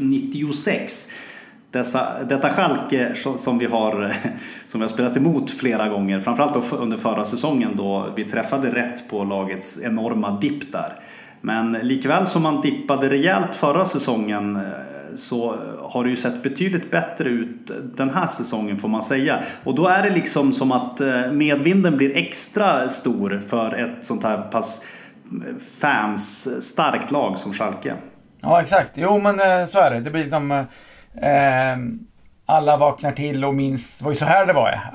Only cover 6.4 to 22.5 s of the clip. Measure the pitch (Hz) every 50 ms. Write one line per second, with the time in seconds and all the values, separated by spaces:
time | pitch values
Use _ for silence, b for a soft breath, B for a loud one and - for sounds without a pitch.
6.4 | 147 139 135 123 120 - 147 123 120 113 110 107 - 117 107 107 104 101 120 120
7.4 | 131 156 147 127 113 104 101 101 101 98 98 98 98 98 101 107 104 - - 113
8.4 | 110 - 135 135 135 123 120 123 120 120 - - - - - 208 196 98 98 98
9.4 | 95 95 185 - - - - - - 117 110 113 110 117 117 107 101 101 101 101
10.4 | 101 95 147 143 - - - 87 78 76 - B B B B B B B B B
11.4 | B 107 110 113 113 113 117 110 120 123 135 131 127 131 156 185 196 185 - 170
12.4 | 160 156 147 143 147 143 - - - - 139 135 135 135 139 139 151 180 196 196
13.4 | 175 175 - - 160 147 143 180 190 180 - 139 - 135 120 110 107 107 107 104
14.4 | 104 104 101 98 98 98 76 67 67 67 69 69 71 78 82 - - - 127 120
15.4 | 117 117 110 107 107 110 110 - 71 - - 123 120 123 127 - - 123 120 -
16.4 | - 135 135 - 185 190 180 170 - - - 165 - - - - - 131 120 120
17.4 | 117 120 - - - - - 123 135 123 - - 135 135 143 185 175 175 - -
18.4 | 117 - 120 107 104 104 101 101 - 107 110 110 107 - 139 131 135 - 123 -
19.4 | B B B B B 135 127 143 175 185 185 196 196 202 190 165 - - - 151
20.4 | 143 135 127 - 135 131 127 120 120 - - - 139 135 127 123 123 127 147 147
21.4 | 151 151 147 143 139 170 190 196 180 170 147 131 135 139 143 170 170 - - -
22.4 | - -